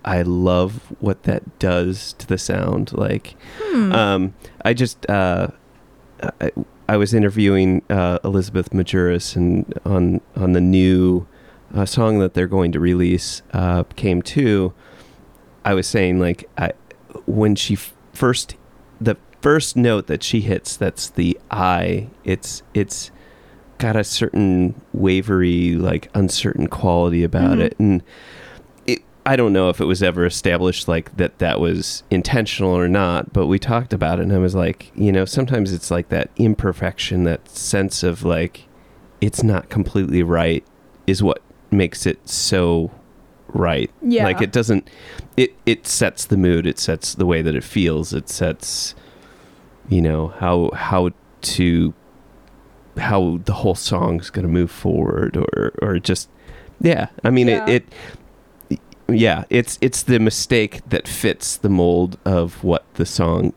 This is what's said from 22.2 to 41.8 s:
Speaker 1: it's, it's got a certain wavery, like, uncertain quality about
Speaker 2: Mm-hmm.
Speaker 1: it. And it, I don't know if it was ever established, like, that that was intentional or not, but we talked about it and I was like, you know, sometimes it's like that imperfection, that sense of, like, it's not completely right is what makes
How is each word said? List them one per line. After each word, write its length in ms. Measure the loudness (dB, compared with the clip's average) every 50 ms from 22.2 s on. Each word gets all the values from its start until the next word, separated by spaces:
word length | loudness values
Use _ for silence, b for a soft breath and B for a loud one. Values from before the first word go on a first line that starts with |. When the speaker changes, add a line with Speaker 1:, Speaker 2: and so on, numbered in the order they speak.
| -6
Speaker 1:
it's, 400 | -4 -4 -4 -6 -10 -14 -14 -16 -6 -2
it's 380 | -2 -2 -2 -4 -10 -12 -14 B B B B B B B B B B B B -10 -6
got 180 | -4 0 0
a 80 | 0 -2
certain 760 | -2 -2 -2 -2 -2 0 2 2 2 4 2 2 0 -2 -6 -12 _ -4
wavery, 840 | 0 2 2 2 2 2 0 2 2 2 2 2 2 2 0 0
like, 340 | 0 0 0 -2 -4 -6 -4 -2
uncertain 540 | 0 0 0 0 -2 -2 -2 -2 -2 -2 -4
quality 560 | -4 -2 0 2 2 2 2 2 2 2 0
about 260 | 2 2 2 2 2 2 2
Speaker 2:
Mm-hmm. 20 | 0
Speaker 1:
it. 120 | 0 0 2
And 220 | 2 2 2 2 B B B B B B B B B B B B B -20 -20 -12 -4
it, 160 | -4 -4 -4 -6 -12 -20 -8 _
I 80 | 0 2
don't 180 | 4 4 4 4
know 160 | 4 4 2
if 120 | 2 0
it 60 | 0
was 180 | 0 0 2 2
ever 200 | 0 2 2 0
established, 640 | 0 0 0 0 0 0 2 2 0 0 -2 -2
like, 300 | -2 -2 -2 -4 -6 -4
that 240 | -2 -2 -2 -2 -2
that 180 | -2 -2 0 0
was 460 | 0 0 0 -2 -4 -6 -10 -12 -6 -2 -2
intentional 580 | -2 0 0 0 0 0 -2 -2 -2 0 0 2 2
or 80 | 2
not, 460 | 2 2 2 2 0 0 -2 -4 -2 -2
but 160 | 0 2 2
we 100 | 0 0
talked 340 | 0 0 -2 -2 -2 -4 -4
about 280 | -2 -2 -2 -2 -2
it 20 | 0
and 100 | 0 2
I 60 | 2
was 160 | 2 2 0
like, 380 | 0 0 -2 -2 -6 -12 -16 -4
you 160 | 0 0 2
know, 140 | 2 2 0
sometimes 480 | 0 -2 -2 -2 -2 0 -2 -2 -2 -4
it's 180 | -6 -4 -4
like 200 | -4 -4 -4 -4
that 200 | -4 -4 -4 -4 -2
imperfection, 880 | 0 2 2 2 0 -2 -4 -4 -2 -6 -6 -6 -6 -6 -4 -2 0 0
that 240 | 0 -2 -4 -6 -12
sense 560 | -14 -10 -6 -2 -2 0 0 -2 -4 -2 -2
of, 180 | -2 -2 -2 -2
like, 420 | -2 -2 -2 -2 -4 -6 -12 -20 _ b b b b b b b -20 _ _
it's 220 | -4 -2 -2 0 0
not 260 | 2 2 0 -2 -4
completely 540 | -4 -4 -4 -2 -2 -2 -2 0 0 0 2
right 400 | 2 2 0 2 0 0 -2 -4 _ _ _ _ -20 -20 -8 -2 -2
is 160 | 0 0 2
what 180 | 0 0 -2 -6 _ -20 _ _ _ 2
makes 340 | 2